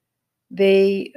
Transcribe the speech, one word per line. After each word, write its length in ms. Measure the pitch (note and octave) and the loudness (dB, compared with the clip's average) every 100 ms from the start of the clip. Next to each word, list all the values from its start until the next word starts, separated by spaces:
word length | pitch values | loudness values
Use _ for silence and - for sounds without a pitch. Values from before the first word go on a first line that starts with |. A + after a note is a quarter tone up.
| _ _ _ _ _ | _ _ _ _ _
the 640 | F3 G3 G3 G3 G3 - | -2 2 2 0 -2 -8